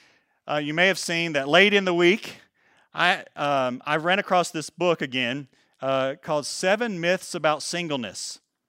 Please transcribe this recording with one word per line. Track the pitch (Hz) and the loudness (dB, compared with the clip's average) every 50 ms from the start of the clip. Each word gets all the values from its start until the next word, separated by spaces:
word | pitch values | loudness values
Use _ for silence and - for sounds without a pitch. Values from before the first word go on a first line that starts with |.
| _ _ _ _ _ _ _ _ _ - | _ _ _ _ _ _ _ _ _ -6
uh, | 139 | -4
you | 151 151 143 151 | -4 -2 -2 0
may | 165 180 196 | 2 2 2
have | 185 - | 2 0
seen | - - 170 165 170 170 156 | -4 -4 -2 -2 -2 0 -2
that | 143 135 143 | -2 0 4
late | 151 175 196 208 208 | 6 6 6 8 4
in | 202 196 | 2 2
the | 185 175 | 2 2
week, | 170 175 175 196 226 - - - - - _ _ _ _ _ _ _ _ _ _ | 4 4 4 4 2 -2 -12 -16 -16 -20 _ _ _ _ _ _ _ _ _ _
I, | 160 165 180 190 160 - - _ | 0 2 2 2 0 -4 -14 _
um, | - 151 143 143 135 131 127 123 131 - | -4 -2 0 2 2 0 0 -4 -6 -4
I | 143 151 156 | -2 -2 -2
ran | 156 170 185 202 | 0 0 0 0
across | 202 - 196 180 170 - | 0 2 2 2 2 0
this | - 160 147 - | -4 -8 -8 -8
book | _ - 170 180 165 - | _ -2 0 0 0 0
again, | 170 139 123 131 127 120 127 143 143 - _ _ _ _ _ _ | -2 -4 -4 -2 -2 -2 -4 -6 -8 -12 _ _ _ _ _ _
uh, | - 135 135 135 131 131 139 - | -4 -2 0 0 0 -2 -4 -8
called | - - 156 151 135 | -6 -4 -4 -4 -4
Seven | - - - 175 185 202 214 240 233 202 170 | -6 -8 -2 0 0 0 0 0 -4 -4 -2
Myths | 165 175 185 185 - - - | 0 0 0 0 -2 -8 -10
About | 175 151 156 151 143 | 0 0 0 0 0
Singleness | - - - 175 175 160 147 135 117 98 92 - - - - - _ _ _ _ _ | -4 -6 -6 -6 -4 -4 -4 -4 -6 -8 -10 -10 -12 -12 -12 -16 _ _ _ _ _